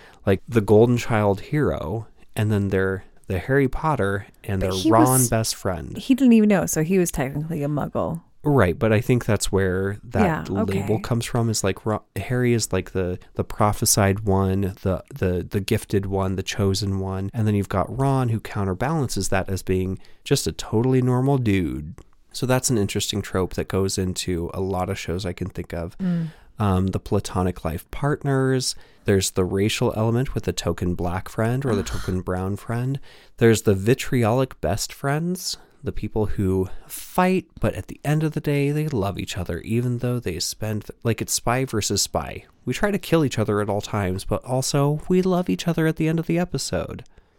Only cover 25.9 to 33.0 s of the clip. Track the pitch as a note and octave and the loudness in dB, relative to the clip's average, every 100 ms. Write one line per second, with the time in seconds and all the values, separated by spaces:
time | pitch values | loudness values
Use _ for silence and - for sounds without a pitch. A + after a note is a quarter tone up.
25.9 | - F#3+ E3+ E3 - - - - F#2 F#2+ | -4 -2 -2 -4 -10 -14 -2 2 2 2
26.9 | F#2 - G#2 - F#2+ F#2 F2+ E2 D#2 - | -2 -2 -2 -2 -2 -2 -2 -6 -6 -8
27.9 | - C#3+ D3+ C#3+ C3+ C3 C3 B2+ - - | -4 -2 -2 0 0 2 0 -2 -8 -12
28.9 | - - G2 F#2+ - F#2 G2 G#2 - A#2+ | -8 2 2 2 0 0 2 0 0 -2
29.9 | - A2 A#2 C3+ - - F2+ - E2+ F2+ | 0 0 0 0 -4 -4 -4 -2 -2 -2
30.9 | F2 F2 F2+ - - A2+ B2+ C3+ G2+ F2+ | -2 -2 -4 -6 -2 -2 0 0 -2 -2
31.9 | - - F#2 F2+ F#2 F#2+ G#2 - A#2 B2+ | -4 -4 -4 -2 -4 -2 -6 -6 -4 -4
32.9 | C3+ | -6